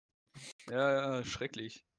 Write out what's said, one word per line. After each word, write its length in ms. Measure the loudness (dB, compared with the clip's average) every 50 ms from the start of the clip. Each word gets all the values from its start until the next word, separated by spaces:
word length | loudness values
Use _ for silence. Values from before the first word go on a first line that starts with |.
| _ _ _ _ _ _ _ -16 -16 -16 -16 -16 -10 -2
Ja, 480 | 0 4 4 6 4 4 2 2 0
ja, 60 | 0 -2
schrecklich. 600 | -4 -4 -4 -4 -4 -4 -6 -8 -8 -10 -14 _ _ _